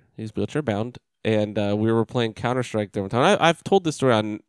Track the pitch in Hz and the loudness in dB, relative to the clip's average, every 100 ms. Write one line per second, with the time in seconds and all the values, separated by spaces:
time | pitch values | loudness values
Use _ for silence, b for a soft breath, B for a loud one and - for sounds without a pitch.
0 | _ - 110 - 104 147 135 101 120 - | _ -12 -8 -6 -4 -2 -2 -2 -4 -10
1 | - _ 107 110 104 104 101 104 113 113 | -20 _ 0 2 0 -2 0 2 2 2
2 | 110 127 113 101 120 127 120 110 101 107 | 0 -2 -2 -2 -2 -2 -2 -4 -4 -6
3 | 98 113 165 208 165 160 - 196 165 - | -2 2 2 4 2 0 0 0 0 0
4 | 135 110 107 107 | 2 2 0 -6